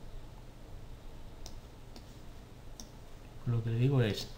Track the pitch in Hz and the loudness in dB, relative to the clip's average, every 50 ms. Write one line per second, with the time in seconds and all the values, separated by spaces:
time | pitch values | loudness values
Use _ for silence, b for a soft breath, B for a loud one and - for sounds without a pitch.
0 | - - - - - - - - - - - - - - - - - - - - | -8 -8 -8 -8 -8 -8 -10 -12 -12 -12 -12 -12 -10 -10 -8 -8 -8 -8 -8 -8
1 | - - - - - - - - - - - - - - - - - - - - | -8 -8 -8 -8 -8 -8 -8 -8 -8 -6 -8 -8 -10 -10 -12 -12 -12 -12 -12 -12
2 | - - - - - - - - - - - - - - - - - - - - | -12 -12 -12 -12 -10 -10 -10 -10 -12 -12 -12 -12 -10 -10 -8 -8 -10 -10 -10 -12
3 | - - - - - - - - - 123 117 113 110 117 113 117 123 139 143 131 | -12 -10 -10 -10 -10 -10 -10 -4 0 2 2 4 4 4 6 8 8 10 10 10
4 | 120 104 95 - - - - | 8 8 6 4 0 -4 -6